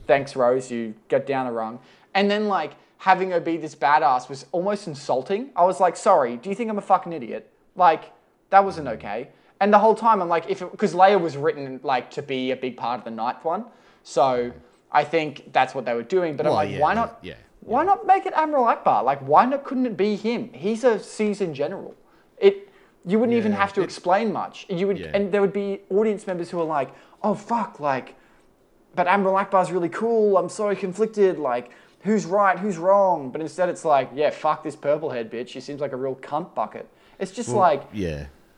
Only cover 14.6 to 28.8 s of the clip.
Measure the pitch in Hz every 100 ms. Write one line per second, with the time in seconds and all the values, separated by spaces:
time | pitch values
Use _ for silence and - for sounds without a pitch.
14.6 | - _ _ 151 147 165 156 147 - 147
15.6 | 131 139 123 120 117 185 170 143 120 113
16.6 | - 139 151 208 233 - 90 - _ _
17.6 | - 240 359 392 392 392 370 - 311 294
18.6 | 233 294 - 117 117 139 131 156 240 277
19.6 | - 262 254 190 202 202 214 233 - -
20.6 | 185 226 254 214 - - 214 196 190 135
21.6 | - 190 - - _ _ _ - 196 196
22.6 | - _ _ _ 180 214 233 233 214 196
23.6 | 196 196 175 - 180 190 226 143 92 -
24.6 | - 175 196 190 165 202 202 202 196 202
25.6 | 202 196 - 196 220 196 202 180 170 175
26.6 | 160 151 131 - - _ 214 185 - 233
27.6 | 208 - 143 131 - - _ _ _ _
28.6 | _ _